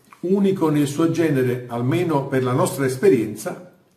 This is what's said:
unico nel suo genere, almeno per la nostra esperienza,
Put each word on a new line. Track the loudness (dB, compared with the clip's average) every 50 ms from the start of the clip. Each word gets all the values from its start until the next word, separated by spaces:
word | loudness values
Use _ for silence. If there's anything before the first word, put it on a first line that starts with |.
| _ _ -14 -8
unico | -2 0 0 2 2 2 2 0 0 2
nel | 2 2 0
suo | 0 0 0 0 0
genere, | 2 0 0 2 2 0 0 0 -2 -4 -6
almeno | -6 -6 -4 -2 0 0 0 0 0 0 -2 -2
per | 0 -2 -2 0
la | 0
nostra | 0 0 0 0 0 -2 -2
esperienza, | -2 -2 2 4 4 4 4 2 -2 -6 -8 -8 -10 -10 -10 -14 -20 -20 _ _ _ _